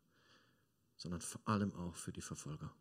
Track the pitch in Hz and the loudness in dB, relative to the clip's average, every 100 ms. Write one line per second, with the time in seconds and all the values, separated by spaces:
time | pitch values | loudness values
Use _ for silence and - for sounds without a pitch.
0 | _ - - - - - _ _ _ - | _ -20 -20 -20 -20 -20 _ _ _ -10
1 | - 87 - - - 107 101 90 87 - | -4 -2 -2 -4 4 6 6 2 -4 -4
2 | - - - 85 143 - 151 - | -6 -6 -6 -6 -4 -4 -6 -8